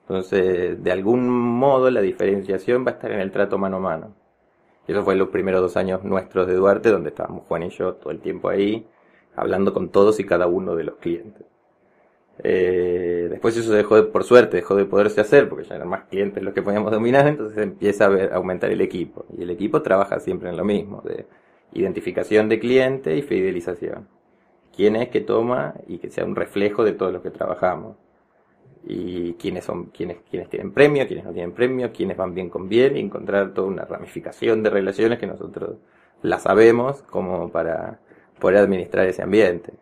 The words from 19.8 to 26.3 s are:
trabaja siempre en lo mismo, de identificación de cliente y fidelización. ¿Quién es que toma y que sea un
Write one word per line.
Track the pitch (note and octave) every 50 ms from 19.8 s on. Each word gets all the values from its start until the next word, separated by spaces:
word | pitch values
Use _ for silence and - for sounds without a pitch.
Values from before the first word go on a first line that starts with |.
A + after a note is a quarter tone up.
| D3+
trabaja | - F#2+ F#2+ G2+ - - -
siempre | - - F#2 F2+ F2+ F2+
en | F2
lo | E2 F2
mismo, | G2+ G#2 G2 - - - - -
de | - - - - - _ _ _ _ _ _ _ _ -
identificación | - F#2 F#2+ F2+ - - F2+ F2 F2+ F2+ - G2+ G#2+ G#2+ G#2+
de | A2+ A2
cliente | A2 A#2+ B2+ C3 C3 C3 C3+ C3+ - D3+ D#3+
y | - C#3+
fidelización. | - - - F#2 F#2+ F2+ F2 E2+ - F2+ - - E2+ - - - _ _ _ _ _ _ _ _ _ _ _ _ _ _
¿Quién | - F#2+ G#2+ G#2+
es | A2+ A#2+ B2
que | - -
toma | - - G#2+ A2 A#2 A#2+ B2 C3 C#3+ D3+ - - -
y | - F2 E2+
que | - -
sea | - - E2+
un | F#2